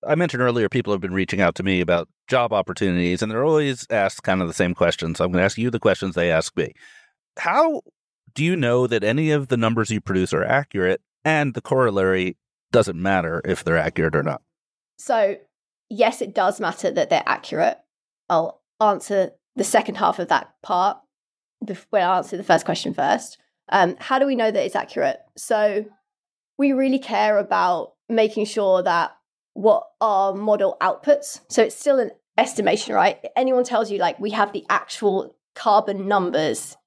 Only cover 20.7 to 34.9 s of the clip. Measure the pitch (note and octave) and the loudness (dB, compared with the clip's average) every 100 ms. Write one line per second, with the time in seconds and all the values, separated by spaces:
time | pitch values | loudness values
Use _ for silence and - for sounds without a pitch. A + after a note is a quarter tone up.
20.7 | F3+ F#3+ - _ _ _ _ _ _ G#3+ | 0 0 -2 _ _ _ _ _ _ -12
21.7 | F#3 - G#3 F3 F#3 - F3+ G3+ D#3+ - | -12 -4 0 2 0 -2 -10 2 2 2
22.7 | E3 - E3+ C#3+ A3 - - _ _ - | -4 -4 -2 0 0 -2 -18 _ _ -2
23.7 | G3 F3+ - - C4+ C#4 B3+ A3 G#3 C3 | 2 2 0 -4 0 0 2 0 0 -2
24.7 | - - - C#3 B2 _ - - A3 G#3 | -4 -6 -2 -2 -4 _ -16 -2 0 2
25.7 | G#3 G#3+ _ _ _ _ _ _ _ C#4 | 0 -6 _ _ _ _ _ _ _ 0
26.7 | C4 C4+ C4 C4 G#3+ G#3+ G#3 G3 F#3 F3+ | 2 2 0 -2 0 2 2 2 0 2
27.7 | F3 - _ _ A3+ A3 A3 G#3 A3 G3 | 0 -4 _ _ 0 2 0 -4 0 2
28.7 | F#3 F3+ E3+ E3 _ _ _ _ - G#3 | 2 2 0 -2 _ _ _ _ -2 2
29.7 | G3+ - _ A3 G3 G3 G3 G#3+ G#3 G3 | 2 0 _ 0 2 0 -2 0 2 2
30.7 | - F#3 - - C#4+ C#4+ - _ - A3 | 0 -2 -2 2 2 0 -14 _ 0 0
31.7 | - - C4+ A3 - _ - B3 - G3 | 0 0 2 0 -6 _ -2 -2 0 0
32.7 | G#3 - G#3+ G#3 - - - C4 B3+ B3 | 0 0 2 2 0 -6 -2 0 0 0
33.7 | A#3+ G#3+ G3+ F3 - G#3 G#3+ G3+ G3+ - | 0 -2 0 -2 -2 -6 -2 -2 -2 -2
34.7 | G3+ - | -2 -2